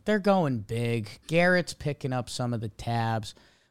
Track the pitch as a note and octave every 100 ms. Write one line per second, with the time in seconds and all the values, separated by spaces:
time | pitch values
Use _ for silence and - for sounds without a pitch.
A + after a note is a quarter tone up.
0 | - G#3+ G3 F#3+ D3+ B2 G#2 A2+ A#2+ A#2
1 | G2+ - - E3 F3 F3+ E3+ - D3+ C#3+
2 | C3+ B2+ A#2 - B2 A#2+ A2 - - A#2
3 | A2+ A2+ G#2 - _ _ _